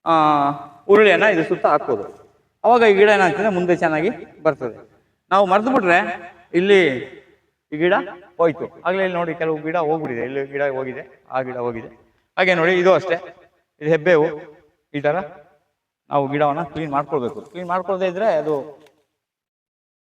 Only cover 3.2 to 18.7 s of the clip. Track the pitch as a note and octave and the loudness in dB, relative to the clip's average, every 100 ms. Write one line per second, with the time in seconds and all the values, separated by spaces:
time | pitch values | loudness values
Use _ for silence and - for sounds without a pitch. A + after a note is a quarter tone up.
3.2 | F#3 C#3+ G#3+ F3+ F3 E3 E3+ D#3 F3+ - | 2 2 -2 0 0 0 0 0 -2 -4
4.2 | - - D#3 C#3+ B2 G#2 - _ _ _ | -12 -4 -4 -2 -6 -12 -20 _ _ _
5.2 | _ F#3+ G3 G3 A3+ C4 F#3 F3 A3 A#3 | _ 0 2 2 2 0 2 2 0 -6
6.2 | - - _ E3+ G3 G3 E3 B2+ - - | -14 -20 _ -2 4 4 4 0 -8 -16
7.2 | - _ _ _ _ D3+ F3 G#3 F4 - | -20 _ _ _ _ -2 0 0 -2 -12
8.2 | - - E3+ C#3 A2+ - E3+ F#3+ F#3+ F3 | -14 -2 -2 -2 -10 -8 -4 -2 -2 -4
9.2 | E3+ D#3 D#3+ D#3 D3+ F3 D3+ D#3+ C#3 A#2 | -6 -4 -4 -4 -4 -4 -2 -4 -4 -6
10.2 | A#2+ C#3 C#3 C#3 C#3+ C3 C3 B2 D#3+ _ | -6 -6 -6 -4 -4 -4 -8 -10 -16 _
11.2 | - B2+ B2+ B2 A#2+ A#2 C#3 - _ _ | -10 -8 -6 -6 -6 -8 -12 -20 _ _
12.2 | _ - F#3 F3 E3 F#3 F3+ E3 D3 E3 | _ -2 0 2 2 2 4 2 0 -6
13.2 | - - _ _ _ _ D3+ D#3+ D#3+ D#3+ | -8 -20 _ _ _ _ -2 0 4 4
14.2 | D#3+ D3+ - - _ _ _ D3 D3 E3+ | 2 -2 -14 -20 _ _ _ -4 -2 -2
15.2 | G3 - _ _ _ _ _ _ _ C#3+ | -6 -14 _ _ _ _ _ _ _ -2
16.2 | C3+ C#3+ D3 D3 E3+ D3+ D#3+ C#3 C#3+ D3 | -2 0 0 -2 -6 -8 -6 -6 -4 -4
17.2 | A#2 - - F3 F3+ F3+ F#3 F#3 F#3 F3+ | -4 -8 -14 -14 -6 -6 -4 -4 -4 -2
18.2 | A3 D#3+ D3+ C#3+ B2+ | -2 -2 -2 -4 -6